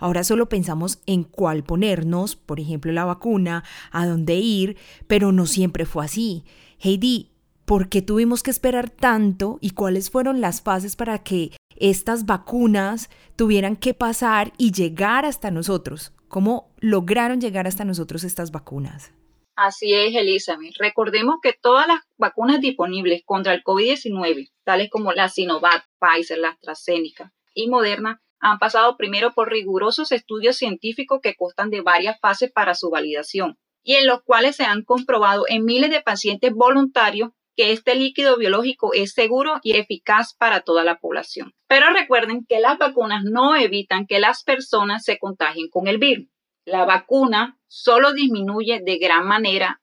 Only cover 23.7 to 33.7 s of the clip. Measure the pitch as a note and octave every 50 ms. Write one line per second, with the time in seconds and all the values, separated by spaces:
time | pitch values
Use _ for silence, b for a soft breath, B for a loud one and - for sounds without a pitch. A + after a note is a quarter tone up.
23.7 | F#3+ G3 A3 B3 C#4+ C4+ - A3+ G3 F#3 F3 E3 D#3 C#3 C3+ - _ _ _ F#3+
24.7 | F#3 F#3+ G#3 G#3 - G#3+ G#3 F#3+ F3 G3 F#3+ F#3 - G3 F#3 F3 D#3+ D#3 E3+ F3
25.7 | E3+ E3+ - _ _ _ F3+ E3+ E3 E3+ E3 - E3 E3 E3 D#3+ E3 _ _ D#3+
26.7 | D#3 - - F3+ F3 E3+ D#3+ D#3 - - - F#3 _ _ _ _ _ - A3+ A#3+
27.7 | B3+ B3 G#3+ G#3 G#3 G#3 G#3+ A3 A3+ - _ _ _ _ - G#3+ G#3 G3 G#3 A3+
28.7 | A#3 A3+ A3+ B3 B3+ - G#3+ G3 G3+ G3+ A3+ A#3+ - A#3 A3 - A3+ A3 F#3+ G3
29.7 | F#3+ F#3+ G3+ A3+ - D#4 D#4 - C4 A3+ - - G#3+ G#3+ G#3+ B3 B3 - B3+ A3
30.7 | F#3 - - A3 A3+ - C4+ - C#4 C4 - G#3 - - F3+ F3 - - G3+ G#3+
31.7 | G#3 G3 F3 F3+ F3 F3 F#3 G#3+ A3 - - G3+ G3 - B3 B3+ - A3 G3+ F#3
32.7 | F3 - F#3 E3+ E3 D3+ D3+ D3+ D3+ D3 D3+ - - G3 F#3 D#3+ - _ _ _